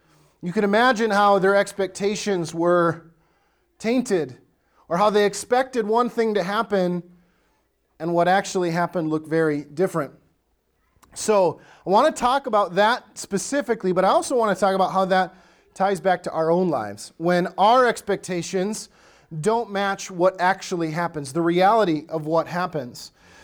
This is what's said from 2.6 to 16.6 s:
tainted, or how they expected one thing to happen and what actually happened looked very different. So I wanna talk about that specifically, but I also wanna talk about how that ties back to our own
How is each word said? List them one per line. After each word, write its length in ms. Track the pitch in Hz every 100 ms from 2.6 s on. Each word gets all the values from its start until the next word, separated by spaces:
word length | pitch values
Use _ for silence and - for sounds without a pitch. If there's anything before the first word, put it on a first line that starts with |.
| 170 175 170 160 - _ _ _ _ _ _ _
tainted, 600 | 220 254 240 190 139 127 _ _ _ _ _
or 80 | 170
how 140 | 214
they 160 | 208 208
expected 600 | 202 - 240 262 254 208
one 220 | 220 247
thing 240 | - 226
to 100 | 208
happen 600 | 175 208 208 202 180 175 170 - _ _ _ _ _ _ _ _
and 160 | 160
what 120 | 175 170
actually 440 | 190 196 190 175
happened 400 | 165 175 185 156
looked 180 | 156 156
very 360 | 160 160 147
different. 500 | 147 147 185 165 135 - _ _ _ _ _ _ _ _ _
So 480 | - - 214 175 - - -
I 60 | -
wanna 220 | 202 294
talk 340 | - 240 277 277
about 300 | 214 190 180
that 420 | 214 240 - -
specifically, 720 | - 196 - 277 - 226 185
but 140 | 180
I 40 | 190
also 280 | 294 349 254
wanna 180 | 220
talk 220 | 185 202 190
about 160 | 180
how 120 | 180 190
that 280 | 185 180 - _ _ _
ties 260 | - 190 190
back 220 | 185 180
to 80 | -
our 220 | 160 160
own 160 | 170